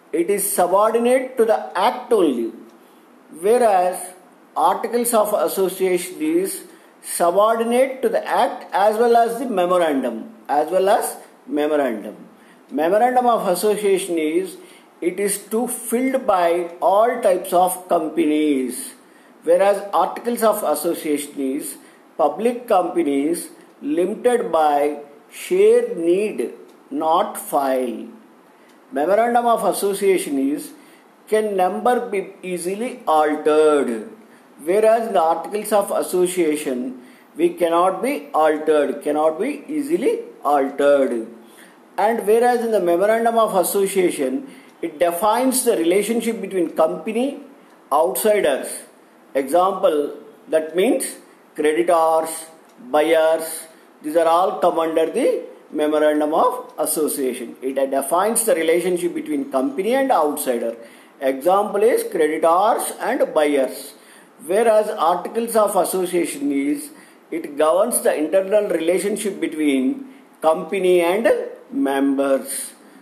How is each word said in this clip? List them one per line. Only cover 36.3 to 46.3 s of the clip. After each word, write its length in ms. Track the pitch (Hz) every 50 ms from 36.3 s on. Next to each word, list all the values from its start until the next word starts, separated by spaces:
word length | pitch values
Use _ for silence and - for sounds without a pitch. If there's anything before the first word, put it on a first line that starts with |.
| 180 180 165 151 151 147 - 143 127 123 127 131 123 - - - - - - _ -
we 140 | 143 170 175
cannot 520 | 170 - 175 165 165 175 185 185 - -
be 280 | 208 262 285 - - - -
altered, 680 | 156 156 156 156 147 - 156 151 151 143 131 123 - -
cannot 360 | 147 147 151 156 160 156 165
be 240 | 214 285 294 - -
easily 520 | - 156 151 139 139 170 185 240 453 453 - - - - - -
altered. 840 | 143 147 143 135 131 131 - 139 143 143 139 131 120 120 117 110 - - - - - - - - - - - - - -
And 280 | - 196 220 233 214 196
whereas 380 | 196 220 240 247 247 247 233 226
in 80 | 226
the 80 | 214 202
Memorandum 580 | 175 175 175 175 196 214 226 233 233 233 226
of 180 | 226 220 180 175
Association, 920 | 185 170 175 - 202 196 190 190 196 180 160 147 156 139 131 131 139 - - - - - - - -
it 180 | - 165 156 147
defines 640 | 175 170 170 - 214 214 220 240 262 262 233 - -
the 120 | 233 208
relationship 600 | - - 170 185 208 190 214 233 233 220 233